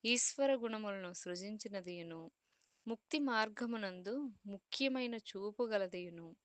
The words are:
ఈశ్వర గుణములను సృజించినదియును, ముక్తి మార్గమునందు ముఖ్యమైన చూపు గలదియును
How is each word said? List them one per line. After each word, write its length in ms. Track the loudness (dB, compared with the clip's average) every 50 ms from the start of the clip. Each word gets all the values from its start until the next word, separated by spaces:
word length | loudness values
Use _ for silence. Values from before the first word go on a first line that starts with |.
| 6
ఈశ్వర 500 | 4 4 4 4 0 2 4 6 6 6
గుణములను 560 | 4 2 -2 -2 -2 -2 -2 -2 -4 -4 -6
సృజించినదియును, 1160 | -8 -6 -6 -4 -4 -4 -4 -6 -8 -6 -6 -6 -6 -6 -6 -6 -8 -6 -6 -8 -8 -8 -10 -12 _ _ _ _ _ _ _ _ _ _ _
ముక్తి 320 | -6 -6 -6 _ _ 2 2
మార్గమునందు 960 | 4 4 4 4 4 2 0 -4 -2 0 0 0 -2 -2 -4 -4 -4 -2 -2 -2 -2 -4 -6 -10 _
ముఖ్యమైన 680 | -8 -8 -8 _ _ 0 2 4 4 4 2 0 0 -2
చూపు 480 | -4 -6 -8 -8 -4 -4 -4 0 0 0 4
గలదియును 640 | 4 4 4 2 0 -6 -6 -6 -8 -10 -12 -12 -14 _